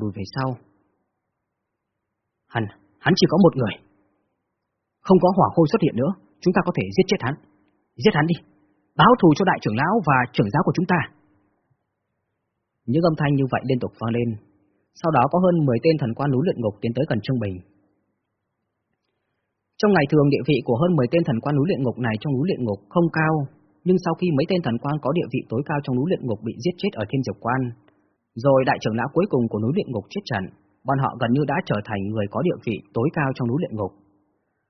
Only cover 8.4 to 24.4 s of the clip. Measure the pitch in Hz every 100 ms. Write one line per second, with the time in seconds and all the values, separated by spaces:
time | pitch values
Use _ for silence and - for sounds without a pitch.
8.4 | _ _ _ _ _ - 180 247 175 147
9.4 | 190 160 117 110 151 226 160 131 123 -
10.4 | 104 143 185 151 180 180 123 _ _ _
11.4 | _ _ _ _ _ _ _ _ _ _
12.4 | _ _ _ _ - 139 175 156 147 143
13.4 | 135 117 127 127 101 - 113 117 117 107
14.4 | _ _ _ _ _ _ 165 147 135 175
15.4 | 185 175 143 117 165 156 127 117 143 127
16.4 | 175 139 110 - 117 120 156 117 104 131
17.4 | 104 92 - _ _ _ _ _ _ _
18.4 | _ _ _ _ _ _ _ _ _ _
19.4 | _ _ _ - 214 185 139 151 143 139
20.4 | 120 139 - 117 175 170 123 170 165 113
21.4 | 143 147 151 143 131 110 120 107 156 127
22.4 | 170 175 117 98 - 175 165 160 156 160
23.4 | 139 _ _ _ 175 185 175 160 180 139